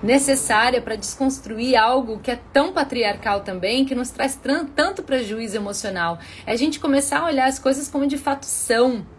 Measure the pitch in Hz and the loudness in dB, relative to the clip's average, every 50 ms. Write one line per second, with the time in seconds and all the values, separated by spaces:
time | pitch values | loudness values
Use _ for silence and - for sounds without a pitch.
0 | - 202 247 277 269 - 269 269 - - 233 214 226 247 254 240 233 - 220 208 | 4 6 4 4 6 4 2 2 2 2 4 4 4 4 2 0 -2 -2 -8 -6
1 | - - - - 277 269 269 - - 208 226 220 240 254 254 226 220 226 254 262 | -6 -8 -4 0 0 -2 -2 -2 -8 -10 -6 -4 0 2 4 4 6 6 4 2
2 | 254 220 220 208 - - 240 240 - - - 277 285 349 381 339 285 277 - 247 | 0 -2 -6 -6 -4 -4 -6 -6 -8 0 2 2 2 2 0 -2 -2 -2 0 0
3 | 226 208 202 202 - 220 202 202 202 - 190 185 175 196 233 262 277 269 269 240 | 0 0 0 -2 -2 -2 -2 -2 -2 -6 -8 -4 -2 0 2 2 2 0 0 -2
4 | 247 247 - - 277 269 262 - - 254 277 320 330 277 - - 302 370 403 392 | -4 -4 -4 -4 -2 -2 -2 -4 -2 -2 -2 -2 -2 -4 -2 0 0 0 0 -6
5 | - - 269 254 240 202 214 220 226 220 190 220 208 202 202 - - 208 190 180 | -4 -2 -2 -2 -2 -2 -6 -6 -6 -6 -4 -4 -4 -4 -6 -6 -6 -4 -2 -2
6 | 170 170 170 170 - - - - - - 185 - 269 311 302 - - 311 269 277 | -2 -2 -2 -4 -10 -16 -18 -14 -6 -4 -2 0 0 0 -2 -2 0 2 2 2
7 | 277 - 285 285 320 339 302 269 262 269 269 - - 262 269 269 294 - - 285 | 2 2 0 0 0 0 2 2 2 2 0 0 0 0 0 0 -2 -4 -2 0
8 | 277 285 277 277 - 277 277 269 - - - - - - 233 226 240 262 254 220 | 0 0 0 0 -2 -2 -2 -2 -4 -4 -2 -2 0 2 4 4 4 4 2 0
9 | 175 - - | -6 -10 -16